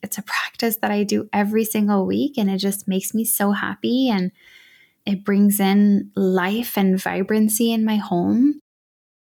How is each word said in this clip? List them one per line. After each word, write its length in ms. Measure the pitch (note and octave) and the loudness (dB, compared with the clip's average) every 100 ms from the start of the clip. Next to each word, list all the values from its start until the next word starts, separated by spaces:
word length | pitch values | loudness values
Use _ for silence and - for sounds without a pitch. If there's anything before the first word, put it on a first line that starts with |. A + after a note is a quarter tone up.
It's 140 | G3+ - | -12 -12
a 40 | |
practice 540 | - - - - A#3 A3+ | -8 -8 -8 -4 -4 -2
that 160 | G#3 | -2
I 100 | G#3 | -2
do 260 | G3+ G#3 G#3 | 0 -2 -2
every 320 | G3+ G#3 G#3+ | -2 0 0
single 420 | A3 G#3+ G#3 G3+ F#3 | 0 0 2 2 0
week, 320 | G3 C#4 C4 | 0 -2 0
and 100 | G3 | -2
it 100 | F#3+ | 0
just 280 | G3 G3 - | -2 -4 -2
makes 260 | F#3+ - | -4 -2
me 120 | A3 | -4
so 260 | A3+ - G3+ | -2 0 0
happy, 580 | G3+ - G3+ A3+ B3 C4 | 0 -4 -6 -2 0 0
and 220 | G3 F#3 - _ - _ _ _ _ | 0 -2 -6 _ -20 _ _ _ _
it 200 | - G3 | -6 -4
brings 340 | G3+ G3+ G3+ G3+ | 0 2 4 4
in 540 | G3 G3+ G#3 G3+ G3+ | 2 4 4 4 0
life 640 | - F#3+ F#3 F3+ A3 A#3+ - | -2 0 2 0 -2 -4 0
and 240 | F#3+ F#3+ | 2 2
vibrancy 720 | F3+ F3+ F#3+ G#3+ G#3+ G#3+ A#3 | -2 -4 0 2 2 2 0
in 120 | A3+ | 0
my 120 | A3 G#3+ | 0 0
home. 640 | - F3 F#3 G#3+ C#4+ D4 - _ _ _ _ _ _ | 0 -2 2 2 2 0 -8 _ _ _ _ _ _